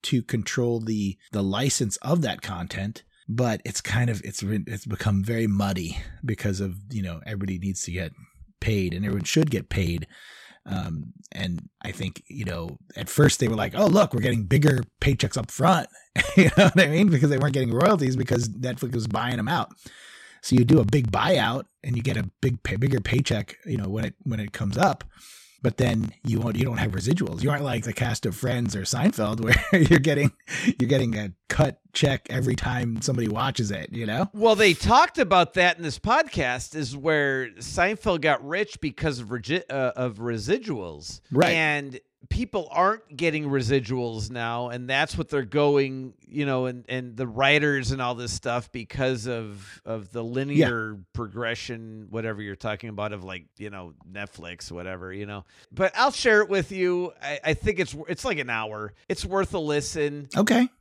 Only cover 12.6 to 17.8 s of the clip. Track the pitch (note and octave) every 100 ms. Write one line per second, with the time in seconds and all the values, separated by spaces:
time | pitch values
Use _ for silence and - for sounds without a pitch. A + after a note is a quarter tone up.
12.6 | E2+ - - - F2 - C#3+ - B2 A2
13.6 | - - G3+ F#3 - A#2+ B2 A#2 G2 C3
14.6 | D3 B2+ - _ - A2 - - A#2 -
15.6 | D3+ E3+ - - _ - - - E3 -
16.6 | F#3+ F#3+ D#3+ D#3+ G3+ D3+ D3 C3+ D3 C#3
17.6 | B2 A#2